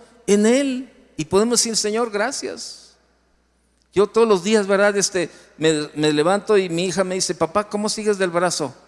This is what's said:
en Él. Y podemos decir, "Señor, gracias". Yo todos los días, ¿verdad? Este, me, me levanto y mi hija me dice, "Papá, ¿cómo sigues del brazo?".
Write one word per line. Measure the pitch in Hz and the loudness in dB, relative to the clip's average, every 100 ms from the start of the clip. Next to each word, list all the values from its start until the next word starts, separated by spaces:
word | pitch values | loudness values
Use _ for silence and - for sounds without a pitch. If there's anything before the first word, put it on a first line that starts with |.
| - _ - | -18 _ 0
en | 208 214 | 2 4
Él. | 262 277 254 262 _ _ - | 2 0 -4 -8 _ _ -10
Y | 151 | 0
podemos | 190 233 226 | 0 2 0
decir, | 233 214 | 0 -2
"Señor, | 214 214 240 | -2 -2 -2
gracias". | 202 233 - - 82 - - - _ _ _ _ _ _ _ _ _ _ | -2 -4 -6 -10 -10 -14 -18 -20 _ _ _ _ _ _ _ _ _ _
Yo | 180 202 | 0 0
todos | 226 226 | 2 4
los | 190 | 2
días, | 190 220 196 | 2 2 2
¿verdad? | 196 202 202 | 2 2 2
Este, | 185 185 160 - - - | -2 -2 -4 -8 -20 -2
me, | 156 151 151 147 | 0 0 -2 -2
me | 156 | 0
levanto | 147 160 202 208 208 | 2 2 0 2 2
y | 185 | 2
mi | 165 185 | -2 -2
hija | 170 | -2
me | 185 185 | -2 -2
dice, | 185 | -4
"Papá, | 165 160 208 208 | -4 -2 -2 -4
¿cómo | 208 214 | -4 -4
sigues | 220 214 196 | -4 -2 0
del | 185 | 0
brazo?". | 170 175 - 139 - | 0 -2 -2 -6 -10